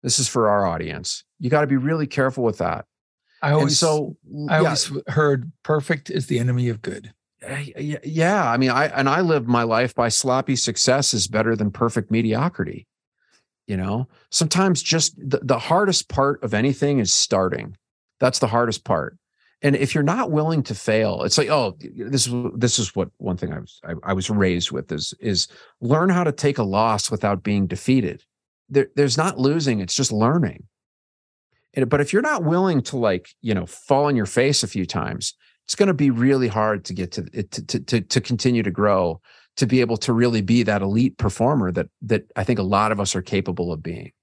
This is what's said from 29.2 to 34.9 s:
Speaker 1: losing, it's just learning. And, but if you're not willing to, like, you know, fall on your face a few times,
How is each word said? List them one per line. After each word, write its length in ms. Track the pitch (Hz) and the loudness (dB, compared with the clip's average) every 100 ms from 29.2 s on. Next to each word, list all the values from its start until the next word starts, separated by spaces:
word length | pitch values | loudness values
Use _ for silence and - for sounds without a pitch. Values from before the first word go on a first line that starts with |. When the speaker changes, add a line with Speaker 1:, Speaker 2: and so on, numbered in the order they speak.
| 165 - | 0 0
Speaker 1:
losing, 420 | 131 160 139 110 | 0 2 0 0
it's 160 | 90 - | -2 -2
just 160 | - | 0
learning. 520 | 107 113 165 151 - - _ _ _ _ _ _ _ _ _ _ | 2 2 4 0 -4 -20 _ _ _ _ _ _ _ _ _ _
And, 160 | - 127 | -2 0
but 100 | 143 | 2
if 120 | 143 | 2
you're 100 | 196 | 0
not 220 | 294 269 | 0 0
willing 380 | 160 170 190 151 | 2 2 2 0
to, 140 | 117 - | -2 -2
like, 340 | 113 92 - _ | 0 0 -6 _
you 100 | 117 | -4
know, 140 | 98 87 | -2 -4
fall 380 | - - 139 | -12 0 2
on 100 | 147 | 4
your 120 | 131 98 | 2 0
face 360 | - 135 147 | 2 2 2
a 60 | 107 | -2
few 180 | 104 | -4
times, 480 | 87 | -4